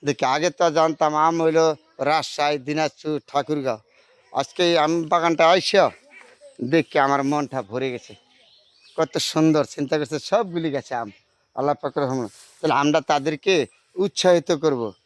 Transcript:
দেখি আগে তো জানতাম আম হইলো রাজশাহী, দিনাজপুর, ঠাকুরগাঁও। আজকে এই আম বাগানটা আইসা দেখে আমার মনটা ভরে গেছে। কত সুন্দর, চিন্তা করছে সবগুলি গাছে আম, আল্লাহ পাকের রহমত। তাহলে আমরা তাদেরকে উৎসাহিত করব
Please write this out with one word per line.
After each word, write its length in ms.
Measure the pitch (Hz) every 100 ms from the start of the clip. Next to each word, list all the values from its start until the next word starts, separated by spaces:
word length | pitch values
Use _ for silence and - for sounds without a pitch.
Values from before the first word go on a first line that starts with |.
| 139
দেখি 180 | 139 131
আগে 160 | 139 170 151
তো 80 | 175 156
জানতাম 360 | 160 151 156 151 156
আম 100 | 165
হইলো 200 | 160 160 160 151 _ _ 131
রাজশাহী, 460 | 156 139 - 147 151 131
দিনাজপুর, 500 | 151 156 - 151 151 _
ঠাকুরগাঁও। 500 | 143 143 151 131 110 _ _ _ _ _
আজকে 300 | - 135 - 175
এই 60 | 170
আম 80 | 151 170 156
বাগানটা 320 | 175 165 160 165
আইসা 320 | 185 - 208 143 - _ - - _ - _ 123
দেখে 260 | 160 147 151 139
আমার 140 | 139 139
মনটা 280 | 147 139 131 101
ভরে 180 | 117 131
গেছে। 180 | 123 - 104 _ _ _ _ _ _ _ -
কত 160 | 160 160 -
সুন্দর, 300 | 160 160 156 131
চিন্তা 200 | - 139 156
করছে 200 | 143 151 -
সবগুলি 380 | 202 214 170 160 139
গাছে 180 | - 123
আম, 60 | 110 - _ _ _ -
আল্লাহ 160 | 143 143
পাকের 200 | 143 143
রহমত। 260 | 139 131 113 - - _
তাহলে 160 | 156 135
আমরা 180 | 143 156 139
তাদেরকে 420 | 147 139 151 - 185 123 _ _ -
উৎসাহিত 460 | 190 - 185 175 - 165
করব 180 | 156 135 113 95